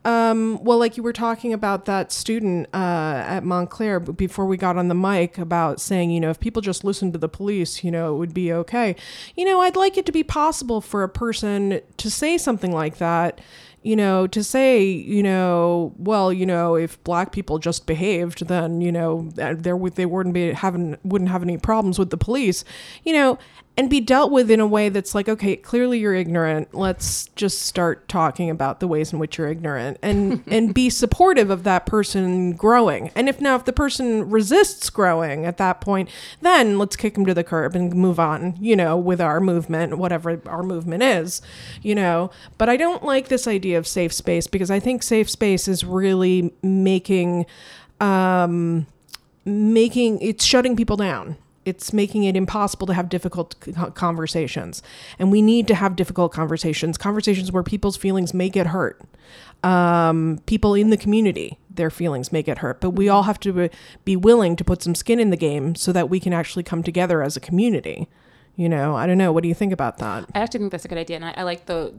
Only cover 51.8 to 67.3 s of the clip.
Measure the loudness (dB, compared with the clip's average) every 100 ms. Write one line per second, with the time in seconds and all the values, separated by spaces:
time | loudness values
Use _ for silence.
51.8 | -2 0 0 2 2 2 0 -2 -2 -2
52.8 | -2 -2 -2 -4 -4 -6 -8 -10 -10 -6
53.8 | -8 -4 -2 -2 -4 -4 -4 -6 -10 -14
54.8 | -18 -20 -20 -2 4 6 6 6 4 2
55.8 | 2 0 -2 0 -2 0 -4 -2 -2 -2
56.8 | -4 -2 -2 0 0 0 0 -2 -2 -2
57.8 | -4 -2 -2 0 0 -2 0 0 0 0
58.8 | -4 -6 -20 -20 -20 -20 -20 -4 2 4
59.8 | 4 4 2 2 0 -2 -2 2 4 4
60.8 | 4 4 2 2 2 0 -8 -14 -12 -4
61.8 | -4 -2 -4 -4 -2 -4 -2 -4 -6 -4
62.8 | -2 0 4 4 4 0 -2 0 -2 -4
63.8 | -20 -8 -2 4 6 6 4 2 0 0
64.8 | -2 -2 0 2 2 2 0 0 -2 -2
65.8 | 0 0 0 0 0 -2 -2 -6 -6 -4
66.8 | -2 -2 0 0 0